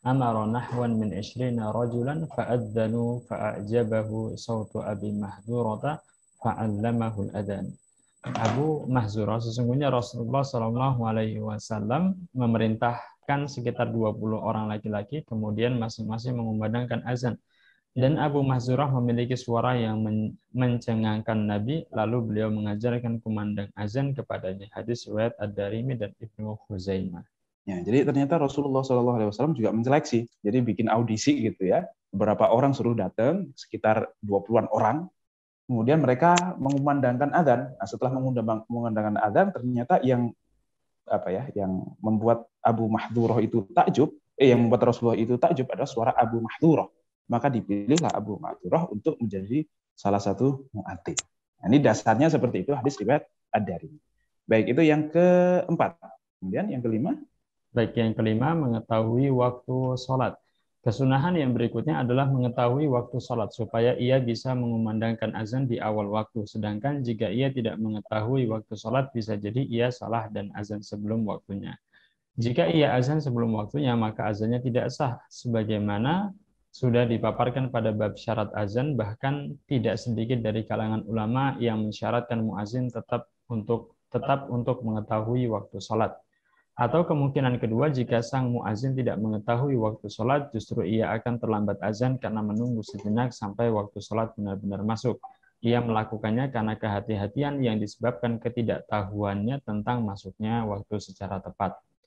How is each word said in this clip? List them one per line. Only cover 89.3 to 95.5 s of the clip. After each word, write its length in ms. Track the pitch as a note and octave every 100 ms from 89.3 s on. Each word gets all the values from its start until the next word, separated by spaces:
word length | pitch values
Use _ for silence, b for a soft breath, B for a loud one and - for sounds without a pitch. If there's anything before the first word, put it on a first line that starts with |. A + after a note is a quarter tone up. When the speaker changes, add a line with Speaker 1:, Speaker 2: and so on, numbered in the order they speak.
| G#2+ G#2 A#2 C#3+ C3
Speaker 1:
waktu 320 | G#2+ G#2+ G#2
sholat, 400 | - A2+ C#3+ C#3
justru 320 | A2+ - A#2+
ia 240 | F2+ A2 G2+ A2
akan 240 | A#2+ A#2+
terlambat 400 | A2+ G#2+ G#2 G2
azan 400 | F#2+ G#2+ B2+ B2+
karena 240 | G#2+ A2
menunggu 400 | G#2+ G#2+ B2 A#2
sejenak 480 | G#2 G2+ G#2 A2 B2
sampai 400 | - G2+ G2+ A#2
waktu 240 | G#2+ G2+ -
sholat 320 | - G#2+ A2+ -
benar-benar 480 | G#2 G2 G2 G2
masuk. 320 | G#2 A2+ B2+ G2 - B B